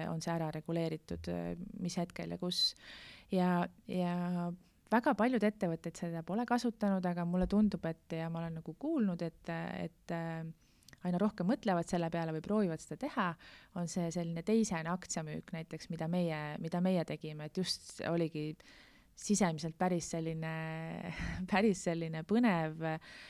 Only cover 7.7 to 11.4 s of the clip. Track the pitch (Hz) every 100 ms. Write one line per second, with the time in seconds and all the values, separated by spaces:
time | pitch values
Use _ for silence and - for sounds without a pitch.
7.7 | 180 165 165 - 160 165 165 165 165 160
8.7 | 156 302 320 202 170 165 - - 165 165
9.7 | 185 175 - - 170 165 165 160 - _
10.7 | _ - - 180 180 208 -